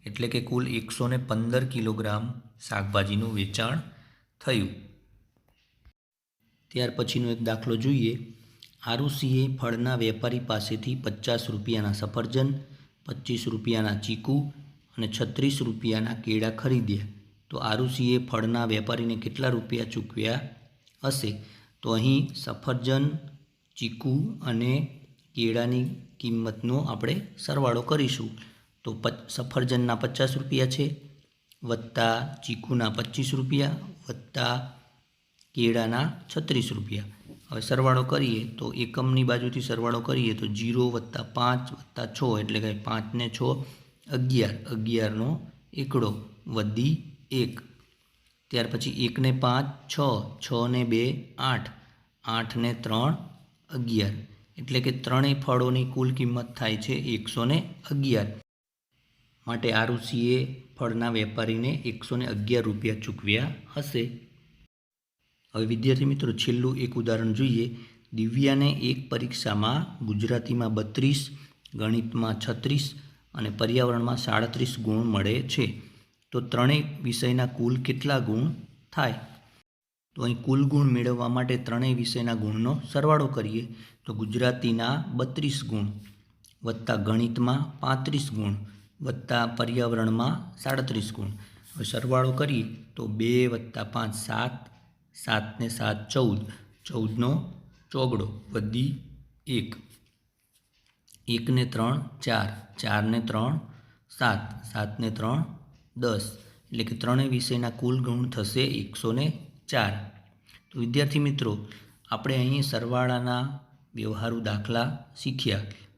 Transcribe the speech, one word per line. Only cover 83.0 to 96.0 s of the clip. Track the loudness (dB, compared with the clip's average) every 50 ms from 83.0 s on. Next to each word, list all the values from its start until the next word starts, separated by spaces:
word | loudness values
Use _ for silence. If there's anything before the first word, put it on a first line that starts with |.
| 4 6 6 6 4
કરીએ | 2 0 -2 -2 -2 -2 -4 -4 -6 -12 -16 -18 -20 -20 _ _
તો | -8 -4
ગુજરાતીના | -4 -4 -2 0 2 2 2 2 2 0 0 2 2 2 0 0 0 -2 -2
બત્રીસ | -2 -2 -2 -2 -2 -2 -2 -2 -2 -2 -4
ગુણ, | -2 -2 -2 -2 -2 -4 -8 -14 -16 -20 _ _ _ _ _ _ -20 _ _
વત્તા | -6 -6 -6 -4 -2 0 0
ગણિતમાં | 2 2 2 4 2 2 2 2 2 2 2 4 2 0 -2 -4 -4
પાંત્રીસ | 0 0 0 0 0 0 0 -2 -2 -2
ગુણ, | -4 -2 0 0 -2 -2 -6 -10 -16 -20 -20 _ _ _
વત્તા | -6 -6 -6 -6 -2 0 2 2 2
પર્યાવરણમાં | 0 0 -2 -2 0 2 0 2 2 2 2 2 2 2 2 2 2 0 -2 -4 -10 -14 -8
સાડત્રીસ | -2 -2 0 0 0 -2 -2 -2 -4 -4
ગુણ. | -6 -6 -6 -6 -8 -8 -14 -18 -20 -20 -20 -16 -10
હવે | -8 -6
સરવાળો | -4 -4 -2 0 2 4 4 4 4
કરીએ | 2 2 0 0 0 -2 -2 -4 -8 -12 -16 -16 -10
તો | -8 -6
બે | -4 -2 0 2 4 6 4 4
વત્તા | 4 2 -4 -6 -8 -8 -8 -8
પાંચ | -4 -4 -4 -4 -2 -4
સાત, | -6 -6 -4 -2 -2 -2 -2 -4 -8 -14 -18 -20 -20 _ _ _ _ _ _ _
સાત | -10 -2 0 0 0 0 -4 -6 -4
ને | -4 -4
સાત | -2 -2 -2 -2 -2 -2